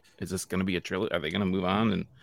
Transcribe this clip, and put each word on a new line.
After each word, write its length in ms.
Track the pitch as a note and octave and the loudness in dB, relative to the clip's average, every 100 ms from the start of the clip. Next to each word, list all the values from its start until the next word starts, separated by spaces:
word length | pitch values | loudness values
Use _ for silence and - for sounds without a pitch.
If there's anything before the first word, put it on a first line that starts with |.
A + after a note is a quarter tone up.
| - - | -16 -12
is 100 | F#2+ | -6
this 140 | F#2+ - | -6 -2
gonna 180 | F#2 F#2+ | 0 2
be 100 | F2+ | 0
a 60 | |
trilogy? 300 | - F#2 G#2+ | -2 -2 -2
Are 60 | F2 | -2
they 100 | D2+ | -2
gonna 160 | F#2+ F#2+ | 0 0
move 180 | F#2+ F2+ | 2 2
on 260 | G2+ A2+ | 2 2
and 120 | F2+ - - | 0 -4 -12